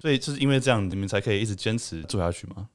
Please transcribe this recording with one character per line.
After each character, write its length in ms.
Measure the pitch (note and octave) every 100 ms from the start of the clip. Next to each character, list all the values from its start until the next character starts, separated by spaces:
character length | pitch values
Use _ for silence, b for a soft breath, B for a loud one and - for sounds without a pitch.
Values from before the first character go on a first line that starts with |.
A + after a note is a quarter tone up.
所 100 | D#3
以 60 | C3+
就 140 | -
是 60 | C#3+
因 100 | C3+
为 100 | C3+
这 100 | B2+
样， 200 | A2+ F#2+
你 60 | F#2+
们 120 | G2
才 140 | G2
可 120 | G#2
以 60 | G2+
一 60 | A2
直 100 | G2
坚 220 | A2 A2+
持 240 | - D#2+
做 160 | D#2 G#2
下 100 | F2
去 160 | F2 -
嘛。 200 | - G2+